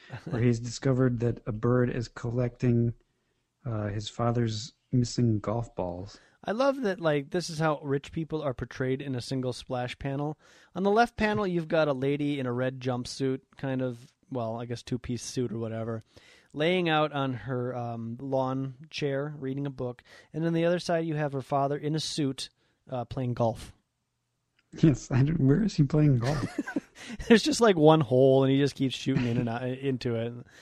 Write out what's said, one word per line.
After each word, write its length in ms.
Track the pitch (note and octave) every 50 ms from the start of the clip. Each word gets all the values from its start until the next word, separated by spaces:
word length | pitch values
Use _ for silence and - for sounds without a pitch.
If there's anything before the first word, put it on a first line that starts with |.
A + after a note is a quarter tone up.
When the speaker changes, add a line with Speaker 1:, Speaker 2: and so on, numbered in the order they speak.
| - -
Speaker 1:
<laughs> 140 | - A#2 -
Speaker 2:
where 160 | - F3 A#2+
he's 200 | A#2 B2 A#2+ A#2
discovered 580 | A#2+ A#2+ A#2 - - C3+ C3 B2 C3 B2+ B2 A2+
that 220 | A#2+ A#2+ A#2 - -
a 60 | - A2+
bird 380 | A2 A2 A#2+ B2 B2+ B2 B2
is 160 | B2+ C3 A2+
collecting, 880 | - - - - A#2+ A#2 B2 B2+ B2 - - - B2 A#2+ A#2+ A#2 A#2 A#2 - _ _ _ _ _ _ _ _ _ _ _ _ -
uh, 220 | C3 A2 G#2+ G#2 G#2
his 200 | G2 A2 G#2 -
father's 680 | - - A#2 A#2+ A#2 A#2+ A#2+ A2+ A2+ G#2+ A2 D#3 - _ _ _ -
missing 480 | B2+ A#2+ A#2 - - B2 A#2 A2 G#2
golf 340 | - - G#2+ A#2 A#2 - -
balls. 460 | - F#2 F2+ F2 F2 F#2+ G2+ - - _ _ _ _ -
Speaker 1:
I 80 | - G3
love 300 | A3+ C4 C#4 C4+ C#4+ C4
that, 180 | G3+ F#3 E3+
like, 300 | E3 D#3+ D3 D3 C#3 C#3
this 200 | - F3+ E3 -
is 80 | E3+ D3+
how 220 | D#3+ D#3 D3+ C#3 D#3
rich 300 | D3 C3+ C#3+ - - -
people 280 | E3 E3 D3 D#3+ D#3
are 140 | D3+ D3 A#2+
portrayed 480 | - C3 A#2 - - C3 B2+ C3 C3+ C#3+
in 140 | C#3+ C3
a 40 | B2
single 320 | A#2 - C3+ C3 B2+ B2+ A#2+
splash 460 | - - - C3 B2 B2 B2 - -
panel. 400 | - C#3 C#3 C#3 C#3+ D3+ D#3 - _ - - - - _ -
On 80 | F3+ F#3+
the 80 | G3 G3+
left 240 | A3 A#3 A#3+ -
panel, 280 | - A3 G#3+ G#3 G#3+ G#3
you've 220 | F#3 F3 E3+ D#3+
got 220 | D#3 E3+ D#3+ D#3 D3
a 40 | C#3
lady 460 | B2+ C3 C#3 C#3+ C#3+ D3 C#3+ D3 C#3
in 80 | C3
a 60 | B2+ A#2+
red 260 | B2 B2+ C3 C3 C3
jumpsuit, 640 | B2 B2+ B2+ B2 B2 - - - C#3 C3 C3 C3 - _ _
kind 260 | - - C3+ C3 C3 B2+
of, 160 | B2+ A#2+ A#2 B2 - _ _ _ -
well, 300 | - B2+ A#2 A2+ A2+ A#2
I 40 | B2
guess 180 | A#2+ A#2+ A#2 -
two-piece 400 | - C3 A#2+ - - B2 A2+ -
suit 260 | - - C3+ B2 A#2
or 80 | G#2 A#2
whatever, 460 | A2+ A2 A2 A2+ A2+ A2+ A2+ A2+ - _ _ - - - - - _ _ -
laying 360 | C#3 D3+ E3 F3+ F#3 F3+ E3
out 220 | D#3 D#3 D3+ D3+ D3
on 200 | C#3+ C#3 C3+ B2+
her, 420 | A#2 G#2 B2 C3+ B2 A#2+ B2 B2+
um, 400 | B2 A#2+ A#2+ A#2 A#2 A2+ A#2 A#2 A#2+
lawn 540 | C#3 C#3 C3+ C3 C3 B2+ C3 C3 C3+ C3+ C3 - D#3+ -
chair, 440 | - - D#3 C#3+ C#3 C3+ C#3 D3+ D3+ D3
reading 260 | C3+ C3 C3+ C#3 C#3+
a 40 | C#3+
book. 340 | C3+ C3 C3 B2 B2 - - - - - - _ -
And 140 | D#3 D#3+
on 60 | E3+ E3+
the 120 | E3 E3
other 120 | E3+ F3 F3
side, 260 | - - F3 E3 E3
you 120 | E3 D#3
have 160 | D3 D3+ C#3+ C3+
her 100 | C#3 B2
father 340 | - C#3+ C#3 C#3 C#3 C#3+
in 200 | C#3+ D3 D3 D#3
a 40 | D#3
suit, 480 | C#3+ - - - D3+ C3+ C3+ - - - _ _ _ _ _ _ _ -
uh, 160 | C3 B2 A#2+
playing 280 | - - C#3 C3 B2 A#2+
golf. 380 | - A#2+ A2+ A2 - - - - _ _ _ _ _ _ _ _ _ _ _ _ _ _ _ _ _ _ _ - - -
Speaker 2:
Yes, 280 | D#3+ C3 - - -
I 120 | C#3 B2 C3+
don't, 180 | C#3+ E3 E3+
where 220 | C3+ C3 C#3 - A3
is 120 | G3+ -
he 60 | - D3+
playing 360 | C3 - D3+ D3+ D3 C#3 A#2+
golf? 420 | A2+ B2+ D3+ D3+ - - - - C4+ - - C#4 - - _
Speaker 1:
<laughs> 300 | - - - A#3+ - -
There's 160 | - A#3+ G#3+ -
just, 180 | D#4 - - A#3
like, 140 | A3+ F#3+
one 260 | E3 D3+ D3+ D#3+ D#3+ D3
hole, 420 | - B2+ B2+ C3+ C3+ C3 C3+ C3+
and 80 | C3 C3+
he 60 | C#3
just 160 | C#3+ C#3 -
keeps 200 | - C#3 C3 A#2+
shooting 320 | - - C3+ C3+ C3 B2+
in 120 | A#2+ A#2 A#2+
and 100 | B2 A#2
out, 140 | A2+ A#2+ B2+
<laughs> 40 |
into 480 | B2+ B2+ C3 C3+ C#3 C3 A#2+ - B2+ A#2
it. 200 | A2+ A2+ A#2+ A#2+ B2 A#2+ - - -